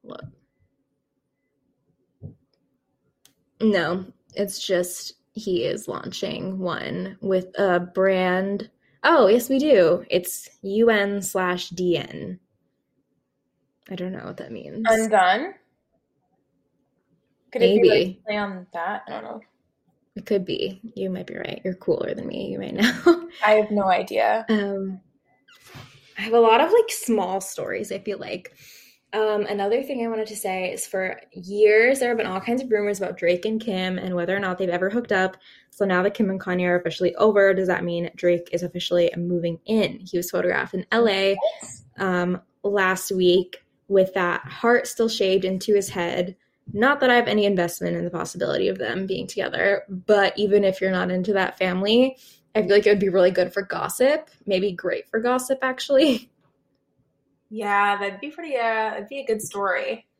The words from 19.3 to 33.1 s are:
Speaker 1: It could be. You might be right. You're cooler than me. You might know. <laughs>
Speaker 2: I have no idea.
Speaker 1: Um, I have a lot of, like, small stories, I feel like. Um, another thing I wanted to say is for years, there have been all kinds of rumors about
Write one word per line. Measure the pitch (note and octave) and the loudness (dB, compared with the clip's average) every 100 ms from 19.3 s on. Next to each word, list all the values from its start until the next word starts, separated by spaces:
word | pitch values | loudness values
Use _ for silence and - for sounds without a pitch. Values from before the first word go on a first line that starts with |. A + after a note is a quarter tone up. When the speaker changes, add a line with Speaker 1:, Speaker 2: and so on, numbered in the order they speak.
| A3 _ _ _ _ _ _ _ | -16 _ _ _ _ _ _ _
Speaker 1:
It | - - | -18 -4
could | G3+ | -4
be. | F#3 - - F#3+ A3+ | -2 -4 -6 -8 -16
You | G3 F#3+ | -8 -6
might | F3+ - | -6 -10
be | G1+ | -10
right. | - - | -10 -8
You're | F#3+ | -8
cooler | F#3 - - - | -8 -4 -2 -4
than | - - | -8 -8
me. | - - | -10 -8
You | G3 | -8
might | G3 | -8
know. | - A3+ B3 F4 E4+ - - | -2 -2 2 2 2 -2 -2
<laughs> | G#3+ | 4
Speaker 2:
I | |
have | G#3+ G#3 | 4 4
no | G#3 | 0
idea. | F#3+ F3 F#3 G#2+ - A3 A3 | 2 0 0 0 0 0 0
Speaker 1:
Um, | G#3+ G3+ G3 F#3+ F#3+ _ _ _ _ _ _ - - - - _ - | -2 -2 -6 -8 -10 _ _ _ _ _ _ -20 -20 -20 -20 _ -10
I | |
have | G#3+ | 2
a | A#3 | 4
lot | A3+ A3+ | 6 6
of, | D#4+ | 6
like, | A4+ A4+ | 4 4
small | - - A3 F#3 F#3+ | -2 -2 0 0 -4
stories, | F#3+ - - F#2+ G#3 | -6 -10 -6 -6 -6
I | G3 | -8
feel | - D#3+ | -8 -10
like. | - F3+ - _ - - _ _ _ | -8 -10 -12 _ -20 -20 _ _ _
Um, | G#3 G#3+ G#3+ G#3 | -2 0 0 -2
another | G3+ G3+ A#3+ | -2 0 0
thing | C4+ B3+ | -2 -6
I | A#3 | -4
wanted | A3 G#3+ | -4 -6
to | G#3 | -6
say | G3 F#3 F#3 | -6 -4 -6
is | F#3 - | -8 -6
for | F#3+ F#3 - _ | -4 -4 -8 _
years, | - F3+ G#3 G#3+ G#3+ A#3+ C4 | -18 -8 4 6 8 6 2
there | B3 | 0
have | A3+ | 0
been | - | -2
all | F#3+ | -4
kinds | A3+ A#3+ | -2 -2
of | B3+ | 0
rumors | G#3+ G#3 G3 | 0 0 -4
about | F3+ | -6